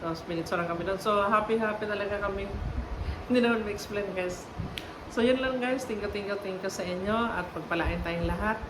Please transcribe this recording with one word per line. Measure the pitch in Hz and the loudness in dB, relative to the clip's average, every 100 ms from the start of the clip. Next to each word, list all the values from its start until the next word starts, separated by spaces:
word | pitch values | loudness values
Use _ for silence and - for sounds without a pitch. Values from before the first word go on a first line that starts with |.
Tapos, | 165 160 - | -4 -4 -4
pinitso | 165 160 180 | -4 0 0
lang | 170 | 0
kami | 170 | 0
doon. | 175 190 | 0 0
So, | 214 208 | 4 4
happy, | 202 214 214 226 | 6 4 4 2
happy | 214 214 214 | 2 0 -2
talaga | 202 202 202 | -2 -2 -2
kami. | 202 196 202 - - - - | -2 -2 -4 -4 -2 -4 -4
<laughs> | - - - - | -4 -4 -4 4
Hindi | 247 | 6
naman | 233 226 | 6 4
ma-explain, | 208 202 - 208 196 | 2 -4 -4 -2 -2
guys. | 185 180 180 - - - - - - - | -2 -2 -4 -8 -8 -6 -6 -10 -12 -4
So, | - | 4
yun | 240 262 | 4 4
lang, | 262 254 | 2 0
guys. | 247 262 254 | 0 0 0
Thank | 208 | -2
you, | 202 | -2
thank | 202 196 | -2 -2
you, | 202 | -4
thank | 196 185 | -4 -4
you | 190 | -4
sa | - | -2
inyo. | 180 180 196 220 | -2 -2 0 2
At | 233 180 180 170 | 2 0 -4 -6
pagpalain | 151 170 165 170 | -2 2 2 2
tayong | 175 170 170 | 0 0 0
lahat. | 175 214 220 | 2 0 0